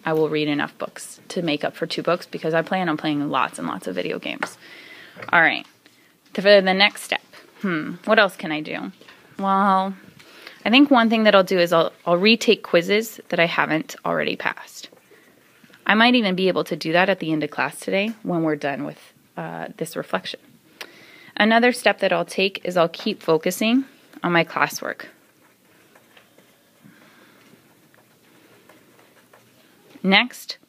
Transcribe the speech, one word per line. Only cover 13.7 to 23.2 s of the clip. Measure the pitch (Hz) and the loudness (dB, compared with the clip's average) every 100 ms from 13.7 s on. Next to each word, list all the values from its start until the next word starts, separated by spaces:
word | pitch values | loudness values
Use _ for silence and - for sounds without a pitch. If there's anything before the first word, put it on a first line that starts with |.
| 156 - - | -2 -6 -8
already | 170 160 107 - | -4 -2 -4 -4
passed. | - - - - - _ _ _ _ _ _ _ _ - - | -6 -8 -12 -20 -20 _ _ _ _ _ _ _ _ -6 0
I | |
might | 208 233 | 4 4
even | 247 202 | 4 2
be | 185 190 | 0 0
able | 165 | 0
to | 147 160 | -2 -6
do | 156 | 0
that | 170 190 | 2 2
at | 185 | 0
the | 160 | -2
end | 156 | -4
of | 147 | -4
class | - 135 - | -4 -6 -6
today | - 190 214 220 | -4 -4 -4 -6
when | - 170 | -4 -2
we're | 160 151 | -2 -2
done | 147 135 | -4 -6
with, | 143 156 - _ _ - | -10 -14 -20 _ _ -14
uh, | 165 165 - - | -12 -10 -12 -10
this | 160 175 | -10 -8
reflection. | - 185 - - _ _ _ - - - - - - - | -6 -6 -6 -16 _ _ _ -20 -20 -20 -20 -20 -6 0
Another | 214 226 247 | 4 4 4
step | 247 208 202 | 2 0 2
that | 190 | 0
I'll | 170 | 0
take | 170 - 190 - | -2 -2 -2 -2
is | - 180 | -2 0
I'll | 165 | 0
keep | - 220 196 | 0 -6 -4